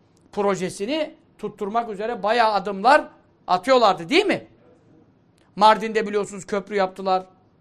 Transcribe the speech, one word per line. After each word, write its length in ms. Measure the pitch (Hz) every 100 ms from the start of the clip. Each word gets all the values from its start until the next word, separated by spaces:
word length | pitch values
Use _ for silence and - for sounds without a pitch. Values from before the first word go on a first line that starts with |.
| _ _ _
projesini 840 | - 202 185 180 175 202 311 302 - _ _
tutturmak 520 | 214 - 202 220 226
üzere 320 | 196 220 233
bayağı 300 | 196 240 220
adımlar 560 | 202 190 196 214 302 - - _ _ -
atıyorlardı, 640 | 180 262 262 220 180 165
değil 180 | 294 415
mi? 200 | 185 - _ _ _ _ _ _ _ _ _ _ -
Mardin'de 500 | 208 220 220 214 208
biliyorsunuz 400 | 208 202 202 -
köprü 280 | 208 190
yaptılar. 520 | 208 190 190 190 185 185 _ _ _